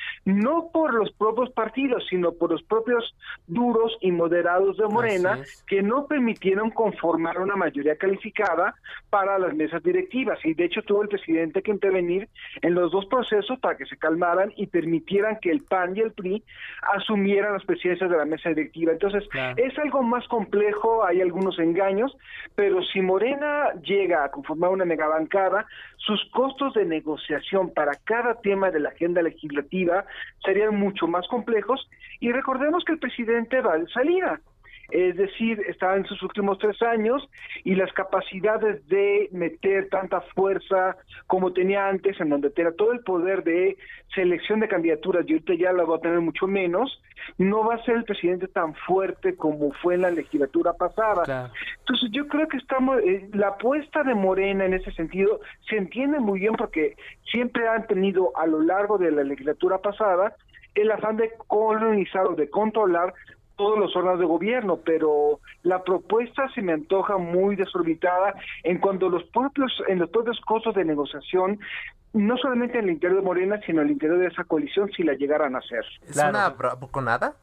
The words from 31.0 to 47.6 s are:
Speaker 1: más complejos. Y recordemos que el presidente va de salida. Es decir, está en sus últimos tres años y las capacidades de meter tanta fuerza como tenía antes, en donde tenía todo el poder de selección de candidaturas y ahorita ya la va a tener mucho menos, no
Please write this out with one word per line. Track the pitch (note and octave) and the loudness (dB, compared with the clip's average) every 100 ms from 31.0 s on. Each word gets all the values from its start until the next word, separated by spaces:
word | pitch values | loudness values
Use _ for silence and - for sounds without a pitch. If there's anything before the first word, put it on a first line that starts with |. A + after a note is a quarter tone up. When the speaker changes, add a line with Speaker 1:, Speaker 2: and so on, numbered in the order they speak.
| E3+ | -2
Speaker 1:
más | F3 F3 | -2 -2
complejos. | B3 A#3 A3 G3+ C4 - - - - | -4 -2 0 0 -4 -6 -20 -20 -6
Y | A#3 | -2
recordemos | B3 C4+ C4 D4 F4 | -2 -2 0 0 0
que | E4+ | 0
el | D#4+ | -2
presidente | B3+ - A3 A#3 A#3 C4 | -4 -4 0 0 0 0
va | A3 D#3+ | 2 0
de | - | 0
salida. | A#3 C#4+ F4+ E4+ E3 _ _ - - - | 0 2 2 0 -4 _ _ -20 -20 -4
Es | - F3+ F3 | 0 2 2
decir, | F#3+ - A3+ G#3+ F#3 | -2 -2 -2 -2 -6
está | E3 F#3 | -2 0
en | G3 | 0
sus | F#3+ G3 | -2 -6
últimos | F#3+ - G3 G3 | -8 -2 -2 0
tres | G#3+ G3 | 0 0
años | A#3 A#3 G#3+ C#4 - - - - | 0 2 2 0 -4 -16 -16 -8
y | - F#3+ | 0 2
las | F#3 | 2
capacidades | - G3 F#3+ - F#3+ G#3 G#3+ G#3+ F#3+ C#3+ | -2 -2 -2 -2 -2 0 2 0 -2 0
de | G3 G3+ G3+ G3+ | 2 4 2 0
meter | F3+ E3+ - F#3+ G3 F#3+ | -2 -4 -2 0 0 0
tanta | F#3+ F#3 F3+ F3 | -4 -2 -4 -4
fuerza | - F#3+ F#3 - F#3+ F#3 F3+ - - - | 0 0 0 0 2 2 -2 -12 -12 -2
como | F#3 F#3 | 0 0
tenía | F3+ F#3 G3+ G3 | 2 2 2 0
antes, | G3 G3 G3 | 0 -2 -2
en | D#3 | 0
donde | C#3+ C#3+ | 0 0
tenía | E3 E3+ | 0 0
todo | E3 G#3+ | 2 2
el | A#3+ | 0
poder | G#3+ F3+ F3+ F#3+ | 0 0 0 0
de | E3 E3+ F#3+ F#3+ - - - - | 0 2 2 0 -8 -20 -10 0
selección | F3+ E3+ - G#3+ | 2 2 0 0
de | A3 | 2
candidaturas | F#3+ E3 D#3 F3+ F3+ C#3+ | 0 0 0 0 0 2
y | |
ahorita | D#3 E3+ | 0 0
ya | F3 F3+ | 2 2
la | F3+ | 2
va | E3 | 2
a | E3 | 0
tener | E3+ E3+ | 0 0
mucho | E3 - F#3+ | 0 0 0
menos, | G3 F3+ F3+ C4+ - _ - - - | 0 0 0 -2 -6 _ -20 -10 0
no | F#3+ G#3+ | 2 2